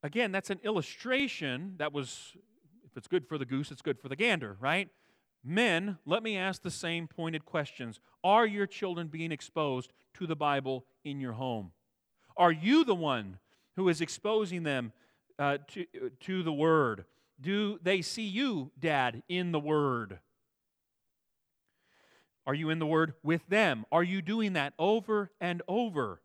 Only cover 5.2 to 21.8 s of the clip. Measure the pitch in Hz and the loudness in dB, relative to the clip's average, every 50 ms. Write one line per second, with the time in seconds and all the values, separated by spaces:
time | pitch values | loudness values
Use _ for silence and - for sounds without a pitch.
5.2 | _ _ _ _ _ 123 160 208 240 233 175 165 185 208 196 156 _ 139 165 226 | _ _ _ _ _ -2 0 2 4 4 2 2 0 -2 -6 -8 _ 0 0 0
6.2 | 226 226 214 190 185 190 185 - _ 185 - - - 170 170 170 170 156 - - | 0 -2 -4 -2 -2 -4 -4 -6 _ -10 -8 -6 -6 -4 -4 -4 -6 -8 -8 -6
7.2 | 170 165 165 156 151 - - 165 147 - - - 127 117 107 - _ _ _ _ | -2 -2 -2 -2 -4 -4 -2 -2 -2 -2 -6 -10 -10 -10 -10 -14 _ _ _ _
8.2 | - 180 196 226 240 220 202 208 202 196 - - 214 190 175 170 170 156 147 160 | 2 6 6 6 6 4 2 0 -2 -2 -2 -6 -4 -4 -2 -4 -6 -6 -6 -6
9.2 | 165 165 160 147 - - _ 165 156 143 131 127 127 - _ _ _ _ _ - | -4 -4 -4 -6 -8 -8 _ -2 0 0 0 -2 -4 -8 _ _ _ _ _ -10
10.2 | 185 160 160 147 151 147 143 139 135 131 131 127 123 _ _ _ _ 151 139 139 | -6 -4 -2 0 2 2 2 2 0 -2 -4 -4 -6 _ _ _ _ -8 -6 -6
11.2 | 135 127 113 113 131 131 120 110 101 87 - _ _ _ _ _ _ _ _ _ | -6 -6 -4 -4 -4 -4 -4 -4 -6 -10 -14 _ _ _ _ _ _ _ _ _
12.2 | _ _ _ - 180 175 165 156 160 202 269 311 320 254 202 175 165 151 131 117 | _ _ _ 6 6 6 6 4 2 4 6 6 6 4 2 0 2 0 0 0
13.2 | 104 95 92 95 _ _ _ _ _ _ _ - 190 185 170 151 170 - - - | -2 -6 -12 -16 _ _ _ _ _ _ _ 0 2 2 2 2 0 -6 -6 -6
14.2 | _ 208 220 220 214 180 180 175 165 151 139 131 120 113 - _ _ _ _ _ | _ 0 2 2 2 0 -4 -4 -2 0 0 0 -2 -4 -10 _ _ _ _ _
15.2 | _ _ _ - 143 143 143 143 143 - - 202 180 - _ - 127 123 - _ | _ _ _ -2 0 0 0 0 -4 -10 -10 -10 -10 -10 _ -8 -8 -8 -8 _
16.2 | - - 190 185 180 160 156 143 156 165 160 156 143 120 110 98 - _ _ _ | -8 -4 -4 -2 0 -2 0 2 4 6 6 6 6 4 0 -2 -8 _ _ _
17.2 | _ _ _ - 131 160 196 202 214 202 214 180 165 175 196 190 165 - - - | _ _ _ -10 -6 -2 -2 0 0 -2 -4 -2 0 0 2 2 0 -4 -6 -6
18.2 | 220 208 190 220 277 277 226 160 131 139 _ - 131 165 151 139 131 123 113 117 | -6 -4 -2 -2 0 0 0 -2 -4 -6 _ -4 -2 0 2 2 2 2 0 -4
19.2 | - _ 175 180 180 175 165 156 147 147 156 151 147 139 127 120 110 98 95 87 | -10 _ -4 -2 -2 0 -2 -2 0 2 2 2 2 2 0 0 -4 -6 -10 -16
20.2 | _ _ _ _ _ _ _ _ _ _ _ _ _ _ _ _ _ _ _ _ | _ _ _ _ _ _ _ _ _ _ _ _ _ _ _ _ _ _ _ _
21.2 | _ _ _ _ _ _ _ _ _ _ _ _ | _ _ _ _ _ _ _ _ _ _ _ _